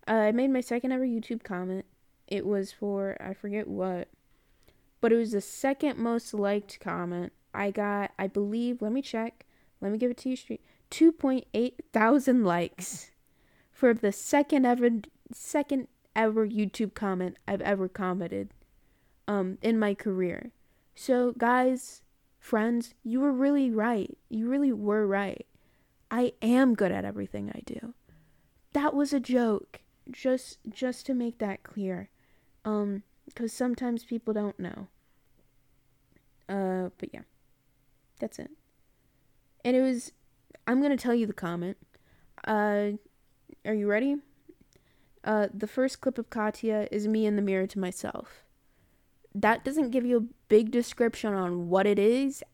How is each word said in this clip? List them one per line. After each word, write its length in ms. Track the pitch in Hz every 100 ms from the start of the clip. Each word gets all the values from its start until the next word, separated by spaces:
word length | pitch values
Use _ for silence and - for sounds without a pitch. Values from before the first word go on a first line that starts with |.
| -
Uh, 60 |
I 200 | 220 214
made 180 | 233 269
my 100 | 262
second 320 | 240 240 254
ever 120 | 262
YouTube 380 | 254 226 226 226
comment. 440 | - 180 185 190 - _ _ _ -
It 180 | 196 190
was 240 | 202 196
for, 460 | - 208 196 196 -
I 140 | -
forget 320 | 190 208 208 -
what, 420 | 196 185 180 - _ _ _ _ _ _ _ _ -
but 120 | 233
it 40 | 233
was 160 | 226
the 80 | 208
second 580 | - - 269 269 302 -
most 340 | 233 233 -
liked 460 | 208 202 208 202 -
comment. 540 | 202 175 175 175 175 _ _
I 200 | - 202
got, 400 | 196 208 202 196 -
I 100 | 190
believe, 520 | 202 202 220 240 247
let 100 | 214
me 100 | 254
check. 420 | 277 226 226 - - _ _ -
Let 100 | 196
me 80 | 214
give 120 | 247
it 80 | 240
to 100 | 262
you 80 | 254
straight. 260 | - 226 _ _ -
Two 220 | - 320
point 360 | 320 269 262 -
eight 280 | 208 247 - -
thousand 520 | 226 220 285 262 247
likes 640 | 196 175 175 - 180 - - _ _ _ _ _ _
for 200 | - 247
the 200 | 233 202
second 540 | - - 285 294 294 254
ever, 240 | 247 240 226 - _ -
second 560 | - - 302 285 269 - _ _
ever 320 | 214 220 220 214
YouTube 480 | 214 202 - 208
comment 440 | - 202 185 180 - -
I've 140 | 202
ever 260 | 202 202 185
commented, 640 | - 185 180 170 196 202 - _ _ _ _ _ _ -
um, 320 | 202 185 190
in 160 | 220 226
my 160 | 208
career. 580 | 196 214 185 180 - 240 _ _ _ _
So, 380 | - - 247 247
guys, 680 | 240 240 247 254 254 - - _ _ _ _
friends, 560 | - 226 226 240 233 _
you 180 | 226 247
were 120 | 285
really 380 | 254 277 285 262
right. 460 | 220 226 226 - - -
You 180 | 220 233
really 240 | 269 285
were 340 | 214 208 214 208
right. 400 | 196 196 - - _ _ _ _ _ -
I 220 | 226 247 -
am 340 | 220 247 269
good 160 | 226 190
at 140 | 190
everything 460 | 196 208 196 208 202
I 100 | - -
do. 260 | - 226 247 _ - _ _ _ _ _
That 220 | 285 294
was 180 | 285 285
a 80 | 277
joke. 600 | 240 247 233 208 - - _ _ -
Just, 480 | 247 262 254 - - -
just 340 | - 254 247 -
to 80 |
make 240 | 254 233 233
that 260 | 208 196
clear. 440 | - - 190 180 190 _ _ _ _ _
Um, 380 | 214 208 202 196 - _ -
'cause 180 | - 233
sometimes 520 | - 247 240 247 233
people 280 | - 226 220
don't 260 | 208 208 -
know. 300 | 180 - 190 _ _ _ _ _ _ _ _ _ _ _ _ _ _ _ -
Uh, 420 | 196 190 185 185 -
but 160 | -
yeah. 120 | - - _ _ _ _ _ _ _ _ -
That's 200 | 226 -
it. 120 | 233 311 _ _ _ _ _ _ _ _ _ _
And 120 | 240 254
it 60 |
was, 300 | 262 247 - _ _ _ _ - -
I'm 140 | 262
gonna 160 | 285 262
tell 180 | 247
you 120 | 233 220
the 80 |
comment. 420 | - 170 170 175 - - _ _ _ _ -
Uh, 480 | - 214 208 208 208 208 _ _ _ _ _ - -
are 80 |
you 120 | 214 202
ready? 360 | 208 269 285 - _ _ - _ _ _ _ _ _
Uh, 240 | - 214 202
"The 140 | 196 214
first 340 | - 262 -
clip 160 | - -
of 140 | 233
Katya 580 | 226 214 214 220 214 208
is 160 | 208 208
me 200 | 220 214
in 100 | 208
the 60 |
mirror 240 | 202 190 190
to 120 | 202
myself." 640 | 185 - - - - - _ _ _ _ _ _ _ _ _
That 300 | 202 214 226
doesn't 260 | 277 294 262
give 160 | 254 247
you 100 | 240
a 120 | 233 - -
big 220 | 214 220
description 640 | 240 240 - 233 - 214
on 340 | 196 180 175 175
what 180 | 190 202
it 120 | 202
is 440 | 208 247 277 277 -